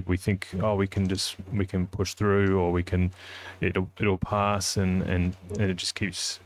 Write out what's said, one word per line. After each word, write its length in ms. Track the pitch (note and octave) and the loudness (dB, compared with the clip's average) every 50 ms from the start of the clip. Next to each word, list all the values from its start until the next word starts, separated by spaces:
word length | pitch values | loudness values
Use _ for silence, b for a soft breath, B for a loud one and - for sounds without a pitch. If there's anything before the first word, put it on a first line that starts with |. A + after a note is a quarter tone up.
| F#2 | 2
we 100 | F#2 F#2 | 0 0
think, 300 | F2+ - - G2+ F#2 - - - F#2 | 0 0 0 -2 -2 -2 -6 -4 -2
"Oh, 120 | A2 A2 G#2 | 0 2 2
we 120 | G2 G2 | 2 0
can 200 | F#2+ - G2+ G2 | 0 0 0 0
just, 280 | F#2 F#2+ F#2 - - - - F#2 - - | 0 0 -2 -4 -4 -6 -10 -10 -4 -2
we 120 | G2+ G2 | -2 -2
can 180 | F#2+ - F#2 F2+ | 0 0 -2 -2
push 300 | F2+ - - F#2+ - - | -2 -2 -4 -4 -4 -2
through, 440 | - G#2+ G2+ G2 G2+ G2+ F#2+ F#2+ F#2+ | 0 2 2 4 4 4 4 4 4
or 120 | F2+ F2 | 4 2
we 100 | F2 F2+ | 2 0
can, 300 | F2 - F#2 F2+ F2+ F2+ - B B B B B B B B B | 0 0 2 2 2 0 -2 B B B B B B B B B
it'll, 260 | - F#2 F2 F#2+ F#2 - - - | -2 0 0 0 -2 -2 -2 -2
it'll 180 | - G#2 F#2+ | 0 2 2
pass," 600 | F2+ - - - G#2 G2+ G2+ G#2 G2+ F#2+ - - | 0 0 0 0 2 2 2 2 0 -2 -2 0
and, 260 | G#2 G2 F#2 F#2 F#2+ F2+ | 0 2 2 2 2 2
and, 320 | - F#2 F2+ F2 F2+ F#2 - - F2 | 2 2 2 2 0 -2 -6 -8 -6
and 100 | G2+ - G#2+ F#2+ | -2 0 0 0
it 60 | F#2 | 0
just 180 | F2 - - - | -2 -4 -6 -4
keeps 460 | - G#2+ F#2+ F2+ - - - - - - | -4 -4 -4 -4 -4 -6 -6 -8 -10 -14